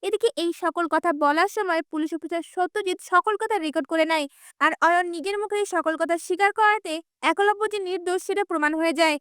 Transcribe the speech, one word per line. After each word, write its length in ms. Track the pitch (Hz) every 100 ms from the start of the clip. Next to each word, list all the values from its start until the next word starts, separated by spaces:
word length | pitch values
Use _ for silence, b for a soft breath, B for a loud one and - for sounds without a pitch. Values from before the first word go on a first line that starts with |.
এদিকে 260 | - 415 466 -
এই 140 | 339
সকল 320 | 330 349 330 339
কথা 220 | 311 349
বলার 360 | 302 294 302 381
সময় 320 | - 392 330
পুলিশ 280 | 330 320 311
অফিসার 280 | 330 311 339
সত্যজিৎ 560 | 330 - 359 415 392 359
সকল 320 | - 359 381 415
কথা 200 | 440 427
রেকর্ড 280 | 320 294 277
করে 180 | 320
নেয়, 220 | 320 320 285 B B _
আর 120 | 302 320
অয়ন 260 | 320 349 359
নিজের 260 | 339 302 403
মুখে 180 | 415 415
এই 100 | 403
সকল 280 | 359 311 320
কথা 200 | 320 339
স্বীকার 320 | - 349 403
করাতে 400 | 415 427 427 381 311 - _
একলব্য 400 | 294 330 403 415 427
যে 100 | 415
নির্দোষ 420 | 370 370 349 359
সেটা 200 | - 392
প্রমাণ 280 | 403 330 302
হয়ে 180 | 311 330
যায়। 240 | 294 330 294